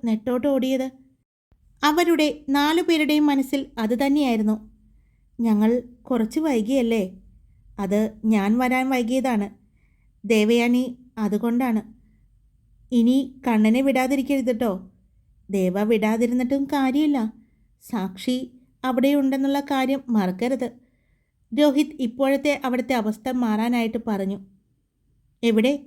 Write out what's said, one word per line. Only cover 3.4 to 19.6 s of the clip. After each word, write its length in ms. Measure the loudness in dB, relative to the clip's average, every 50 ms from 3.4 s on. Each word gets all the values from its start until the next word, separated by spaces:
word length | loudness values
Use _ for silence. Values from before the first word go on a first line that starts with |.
| 0 -2 -4 -6 -6 -6 -6 -4
അത് 160 | -2 -2 0
തന്നെയായിരുന്നു. 600 | 0 0 0 2 2 2 0 0 0 0 0 -2 -2 -6 -14 -20 _ _ _ _ _ _ _ _ _ _ _ _ -2
"ഞങ്ങൾ 320 | 0 0 2 2 2 2 2 0 -4 -8 -16 -14
കുറച്ച് 360 | -6 -4 -2 -2 -2 -2 -2 -2
വൈകിയല്ലേ? 640 | 0 0 0 0 0 0 0 0 0 0 0 -2 -2 -4 -8 -14 -20 -20 -20 -20 _ _ _ _ _ -16 -10 -8
അത് 200 | -4 -2 0 0 0 -2 -4 -4 0
ഞാൻ 240 | 2 2 2 2 2 0 0
വരാൻ 260 | 0 0 0 0 0 0
വൈകിയതാണ് 580 | 0 -2 0 0 0 0 0 0 0 -2 -4 -6 -10 _ _ _ _ _ _ _ _ _ _ _ _ _ -2
ദേവയാനി, 600 | 0 2 2 4 4 4 2 2 2 2 0 0 -2 -8 -14 -18 -16 -8 -6
അതുകൊണ്ടാണ്. 640 | -4 -2 -2 -2 -2 -2 -2 0 0 0 -2 -2 -4 -8 -14 -20 _ _ _ _ _ _ _ _ _ _ _ _ _ _ _ _ _ -2
ഇനി 240 | 0 2 4 4 2 2 0 -4 -8 -6
കണ്ണനെ 380 | -2 0 2 4 4 4 4 2
വിടാതിരിക്കരുത് 720 | 2 2 2 2 0 0 0 -2 0 0 -2 0 0 -2 -2
ട്ടോ." 180 | 0 -2 -2 -2 -4 -8 -14 _ _ _ _ _ _ _ _ _ _ _ -6
"ദേവ 340 | -2 0 0 0 0 0
വിടാതിരുന്നിട്ടും 800 | 0 2 2 2 2 0 0 0 0 0 0 0 -2 0 -2 -2 -2
കാര്യമില്ല, 540 | -2 -2 0 0 0 0 0 0 0 0 0 -2 -4 -8 -12 -20 _ _ _ _ _ _ _
സാക്ഷി 560 | -12 -8 -6 -6 -6 -6 -10 -8 -4 -4 -4 -4 -6 -10 -16 -20 _ _ _ _ -6
അവിടെയുണ്ടെന്നുള്ള 760 | -2 0 2 2 4 4 2 2 0 0 0 0 0 0 -2